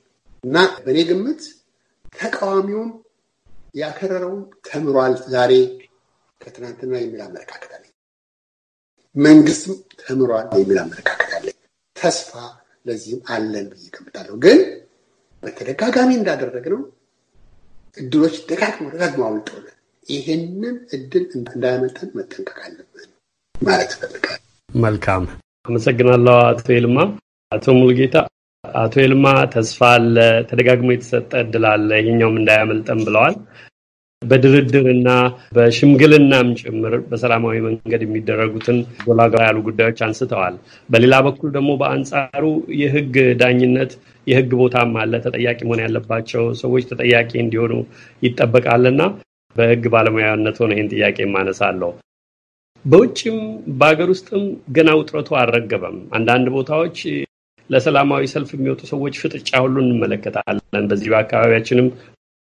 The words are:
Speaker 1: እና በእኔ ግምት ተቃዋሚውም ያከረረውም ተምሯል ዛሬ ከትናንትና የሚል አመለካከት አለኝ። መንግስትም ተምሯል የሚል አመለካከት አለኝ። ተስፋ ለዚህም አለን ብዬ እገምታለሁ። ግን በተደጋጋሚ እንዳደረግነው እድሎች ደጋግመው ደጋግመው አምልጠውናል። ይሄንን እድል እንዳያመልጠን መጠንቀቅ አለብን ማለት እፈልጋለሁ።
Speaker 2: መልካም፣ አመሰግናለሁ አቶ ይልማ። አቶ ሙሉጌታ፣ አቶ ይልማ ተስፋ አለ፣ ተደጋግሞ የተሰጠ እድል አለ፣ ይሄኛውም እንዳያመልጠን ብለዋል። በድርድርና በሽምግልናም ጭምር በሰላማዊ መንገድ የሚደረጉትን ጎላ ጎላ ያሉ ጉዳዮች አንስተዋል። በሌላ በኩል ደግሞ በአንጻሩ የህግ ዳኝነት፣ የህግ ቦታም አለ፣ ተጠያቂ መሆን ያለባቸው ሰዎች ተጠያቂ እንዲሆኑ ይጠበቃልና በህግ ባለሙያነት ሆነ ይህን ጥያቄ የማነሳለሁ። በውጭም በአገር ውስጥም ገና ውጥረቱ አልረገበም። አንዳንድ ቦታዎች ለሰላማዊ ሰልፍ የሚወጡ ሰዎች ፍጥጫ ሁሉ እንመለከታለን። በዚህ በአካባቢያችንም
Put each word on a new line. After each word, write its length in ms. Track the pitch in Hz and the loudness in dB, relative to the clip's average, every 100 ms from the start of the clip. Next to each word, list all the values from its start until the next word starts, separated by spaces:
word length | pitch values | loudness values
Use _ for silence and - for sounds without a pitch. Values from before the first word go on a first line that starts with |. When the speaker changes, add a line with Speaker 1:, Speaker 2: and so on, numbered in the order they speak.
| _ _ _ _ | _ _ _ _
Speaker 1:
እና 120 | 127 160 190 - | -4 0 0 -2
በእኔ 220 | 131 147 | -4 -2
ግምት 380 | 170 185 240 311 - _ _ _ _ _ - | -2 -4 -6 -10 -14 _ _ _ _ _ -20
ተቃዋሚውም 800 | - 220 - 196 196 202 208 226 - _ _ _ _ _ - - | -12 -10 -6 -4 -2 -4 -6 -10 -14 _ _ _ _ _ -20 -18
ያከረረውም 680 | 139 151 - 190 185 180 202 196 _ | -12 -12 -8 -8 -6 -8 -10 -14 _
ተምሯል 500 | - 147 156 135 131 123 - | -14 -8 -2 0 0 -2 -4
ዛሬ 240 | 127 123 127 127 - - _ _ _ _ _ | 0 4 4 2 -4 -20 _ _ _ _ _
ከትናንትና 520 | 120 117 120 - 131 127 | -20 -18 -18 -14 -8 -8
የሚል 240 | 117 110 | -8 -12
አመለካከት 500 | 98 87 - - - | -16 -18 -20 -20 -20
አለኝ። 220 | - _ _ _ _ _ _ _ _ _ _ _ _ _ 143 | -20 _ _ _ _ _ _ _ _ _ _ _ _ _ 2
መንግስትም 600 | 151 156 147 - 185 190 - _ | 8 8 8 2 -6 -12 -16 _
ተምሯል 480 | - 131 120 110 110 | -8 -2 -2 -2 -2
የሚል 260 | - 98 95 | -2 0 0
አመለካከት 520 | 82 - - - - | -2 -8 -6 -6 -6
አለኝ። 240 | - - - _ _ _ - | -8 -12 -14 _ _ _ -6
ተስፋ 360 | 175 - - 120 120 - _ _ | -4 -4 -8 -18 -20 -20 _ _
ለዚህም 360 | 123 110 107 123 - | -12 -12 -12 -14 -10
አለን 400 | 113 110 107 98 | -8 -8 -10 -12
ብዬ 180 | - | -18
እገምታለሁ። 520 | - - - - 95 107 | -20 -20 -20 -20 -18 0
ግን 200 | 160 302 - - - _ _ _ _ _ | 4 6 4 -6 -20 _ _ _ _ _
በተደጋጋሚ 680 | - - - - 226 247 254 | -16 -12 -10 -6 -2 0 2
እንዳደረግነው 680 | 247 190 139 127 123 156 220 285 _ _ _ _ _ _ _ _ - - - | 2 -2 -4 -6 -10 -8 -8 -10 _ _ _ _ _ _ _ _ -20 -20 -16
እድሎች 380 | 131 147 160 156 | -4 0 0 -2
ደጋግመው 460 | - 180 208 - 147 | -8 -6 -6 -6 -12
ደጋግመው 360 | 160 175 131 113 | -6 -6 -4 -6
አምልጠውናል። 500 | 107 - - - _ _ _ - | -6 -10 -18 -20 _ _ _ -12
ይሄንን 720 | 139 135 160 170 190 233 247 - | -10 -6 -6 -6 -10 -10 -12 -12
እድል 340 | 135 131 185 180 | -14 -6 -4 -4
እንዳያመልጠን 800 | 127 120 127 127 127 131 - 190 | -8 -12 -6 -4 -2 -4 -8 -14
መጠንቀቅ 460 | 110 92 - - - | -14 -14 -14 -16 -16
አለብን 480 | - - _ _ - _ _ _ _ | -20 -20 _ _ -20 _ _ _ _
ማለት 360 | - 381 - - | -6 -2 -2 -2
እፈልጋለሁ። 480 | - - - - - _ _ _ | -8 -14 -10 -10 -10 _ _ _
Speaker 2:
መልካም፣ 560 | 123 113 104 - 92 90 - - _ | -2 0 0 -2 -2 -4 -10 -20 _
አመሰግናለሁ 720 | - 117 143 123 123 123 120 120 | -6 -4 0 2 4 6 6 6
አቶ 240 | 120 120 - | 6 2 0
ይልማ። 280 | 120 120 127 196 202 _ _ - | 2 2 2 0 -4 _ _ -10
አቶ 140 | - - | -4 2
ሙሉጌታ፣ 440 | 127 127 127 135 - - _ _ _ | 6 6 4 2 2 0 _ _ _
አቶ 300 | - - 113 135 | -10 -4 -2 2
ይልማ 300 | 131 135 139 135 135 | 4 4 4 4 2
ተስፋ 320 | 117 110 - 120 | -2 -4 2 4
አለ፣ 280 | 120 117 117 117 113 | 4 2 4 6 4
ተደጋግሞ 440 | 113 123 127 127 123 | 0 0 2 2 2
የተሰጠ 400 | 123 - 120 - 131 | -2 -2 -6 -4 -6
እድል 260 | 117 113 110 | -4 0 2
አለ፣ 220 | 107 107 | 2 2
ይሄኛውም 420 | 107 110 117 113 110 | 0 2 2 2 2
እንዳያመልጠን 640 | 107 107 107 107 107 110 | 2 2 2 -4 -4 -4
ብለዋል። 360 | 107 107 139 214 - - - _ _ _ _ _ | 0 2 2 0 -10 -20 -20 _ _ _ _ _
በድርድርና 880 | 123 131 135 139 131 139 127 123 123 127 123 123 - | 2 4 6 6 4 2 2 2 4 4 2 -2 -4
በሽምግልናም 1000 | 120 120 - 147 135 151 151 139 135 123 | 2 4 4 6 8 8 8 8 4 2
ጭምር 400 | 117 - 110 110 120 | -2 -6 -6 -4 -4
በሰላማዊ 540 | - 113 123 113 117 113 | -4 -4 -2 0 -2 -4
መንገድ 400 | 113 113 - 113 | -4 -6 -4 -4
የሚደረጉትን 760 | 107 110 110 110 110 110 - 120 117 - | -4 -6 -4 -2 -2 -4 -2 -2 -2 -6
ጎላ 200 | 120 113 117 | 0 4 4
ጎላ 160 | 113 | 4
ያሉ 160 | 113 110 | 2 0
ጉዳዮች 380 | 107 110 113 113 | -2 0 0 -2
አንስተዋል። 560 | 110 107 127 107 90 90 - - - | -4 -4 -6 -4 -4 -6 -16 -20 0
በሌላ 260 | 113 127 131 | 4 6 6
በኩል 260 | 139 135 151 | 4 -2 -6
ደግሞ 200 | 139 139 143 | -4 -2 -2
በአንጻሩ 680 | 143 135 135 143 131 139 156 156 - 147 | -2 -4 -4 -6 -4 -4 -4 -4 -4 -4
የህግ 400 | 143 147 139 127 127 120 | -2 -2 0 2 2 4
ዳኝነት፣ 560 | 123 123 127 127 131 - _ _ - | 2 2 2 2 -2 -8 _ _ 0
የህግ 240 | 131 131 | 2 2
ቦታም 380 | 123 127 123 120 113 | 2 2 2 -2 -2
አለ፣ 160 | 110 117 | -2 -4
ተጠያቂ 380 | 123 120 120 120 | -4 -4 -4 -4
መሆን 220 | 120 113 | -4 -4
ያለባቸው 600 | 113 113 110 113 113 120 117 | -4 -6 -4 -6 -6 -4 -4
ሰዎች 300 | 117 127 127 123 | -4 -2 -2 -4
ተጠያቂ 440 | 120 123 117 117 120 | -2 2 2 2 -4
እንዲሆኑ 360 | 117 113 117 120 117 - - _ | -4 -2 -2 -4 -8 -14 -20 _
ይጠበቃልና 800 | 127 123 131 123 123 120 127 139 180 208 - _ _ - | -4 0 2 2 2 2 4 2 0 -4 -16 _ _ 0
በህግ 280 | 117 120 117 | 2 2 2
ባለሙያነት 680 | 113 110 110 107 107 107 - | 2 2 0 0 0 -2 -2
ሆነ 120 | 113 | -2
ይህን 180 | 104 104 | -2 -4
ጥያቄ 260 | 107 101 101 | -2 -2 -2
የማነሳለሁ። 720 | 101 98 95 95 98 92 87 87 _ _ _ _ _ _ _ _ | -4 -2 -4 -2 -4 -2 -6 -10 _ _ _ _ _ _ _ _
በውጭም 540 | 143 160 247 - 226 220 214 220 - | 4 4 4 0 -6 -6 -8 -12 -8
በአገር 360 | 131 147 156 175 | 0 2 2 0
ውስጥም 340 | 185 - 196 202 - - | -2 -4 -6 -6 -8 -4
ገና 200 | 131 160 | 2 4
ውጥረቱ 340 | - - 151 - | 2 0 -8 -4
አልረገበም። 640 | 147 120 117 107 107 87 92 - | -2 0 0 -2 -6 -6 -12 -8
አንዳንድ 340 | 110 113 127 127 | -4 0 2 0
ቦታዎች 480 | 135 131 156 170 - 165 143 143 _ _ _ - | -2 -4 -4 -4 -6 -8 -8 -10 _ _ _ -2
ለሰላማዊ 520 | 131 156 143 143 139 135 | 0 2 2 2 0 -2
ሰልፍ 240 | 151 131 | -6 -8
የሚወጡ 300 | 139 135 131 - | -6 -6 -6 -8
ሰዎች 280 | 143 139 - | -8 -8 -6
ፍጥጫ 340 | - 139 113 131 | -10 -10 -4 0
ሁሉ 180 | 131 135 | 0 0
እንመለከታለን። 1080 | 127 120 104 104 104 107 104 104 - 101 104 | 0 0 -2 -4 -6 -6 -4 -6 -4 -4 -2
በዚህ 220 | 104 110 | -2 0
በአካባቢያችንም 800 | 110 110 113 117 113 113 123 127 - - _ _ _ | 0 0 0 2 2 0 0 0 -2 -16 _ _ _